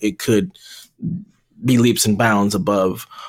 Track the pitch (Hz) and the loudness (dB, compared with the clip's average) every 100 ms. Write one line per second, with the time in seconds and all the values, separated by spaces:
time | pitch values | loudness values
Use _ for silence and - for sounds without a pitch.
0 | 107 - - 107 92 - - - - _ | -6 -4 -2 0 -2 -8 -20 -20 -20 _
1 | - 175 - _ _ _ 123 120 120 - | -8 -8 -12 _ _ _ 0 4 4 2
2 | 110 101 113 104 101 101 92 101 95 90 | 0 2 2 2 0 0 0 0 0 -2
3 | - - | -12 -20